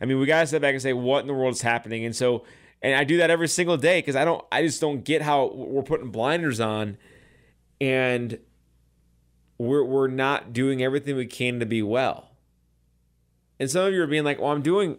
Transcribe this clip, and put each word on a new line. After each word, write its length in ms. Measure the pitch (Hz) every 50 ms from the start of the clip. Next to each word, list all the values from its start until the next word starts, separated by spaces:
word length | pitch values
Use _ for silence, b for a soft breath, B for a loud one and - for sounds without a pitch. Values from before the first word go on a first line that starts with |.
I 60 | -
mean, 140 | 127 135 131
we 40 | 135
gotta 220 | 139 156 165 165
sit 160 | 135 147 156
back 100 | 139 143
and 80 | 135 131
say, 140 | 123 135 127
"What 260 | 123 123 127 135 143
in 60 | -
the 80 | 135 139
world 180 | 131 131 131
is 80 | 120 -
happening?" 460 | - 117 117 117 - 107 113 113 113
And 100 | 117 113
so, 280 | - 127 123 120 107 B B B B B B B B
and 140 | - 135 135
I 100 | 135 147
do 140 | 135 165 170
that 100 | 170 160
every 200 | 170 165 170 156
single 280 | - - 180 170 175
day 240 | 143 120 165 185 170
'cause 160 | - 147 131
I 80 | 131 147
don't, 180 | 170 165 - - -
I 120 | - 131
just 180 | 160 160 131 -
don't 240 | 160 151 143 127 101
get 160 | - 156 151
how 280 | 147 151 147 139 131 -
w-, 200 | - 135 127 73
we're 140 | 131 135
putting 280 | - - 160 - 131 123
blinders 500 | 101 113 113 135 160 175 170 151 120 107
on 360 | 113 110 107 107 107 107 101 b b b b b b b b b b b b b _ _ _ _
and 600 | 139 135 131 131 131 127 123 120 120 113 110 - - _ _ _ _ _ _ _ _ _ _ _ _ _ _ _ _ _ _ _ _ _ _ -
we're, 260 | 120 120 139 147 131
we're 240 | 120 135 135 135 131
not 460 | 131 131 135 135 139 135 - 104 120
doing 280 | 120 131 135 135 127
everything 340 | 127 131 135 147 139 139 139
we 100 | 131 123
can 340 | 101 - - 123 123 123 120
to 60 | 117
be 160 | 107 113 113
well. 480 | 107 101 110 127 131 104 - - - _ _ _ _ _ _ _ _ _ _ _ _ _ _ _ _ _ _ _ _ _ _ _ _ _ _ _
And 100 | 135 135
some 160 | 143 180 190
of 60 | 196
you 100 | 190 180
are 60 | 170 139
being 160 | 147 156 147
like, 160 | 147 143 -
"Well, 100 | 110 143
I'm 120 | 147 147
doing, 340 | 135 156 180 202 202 165 139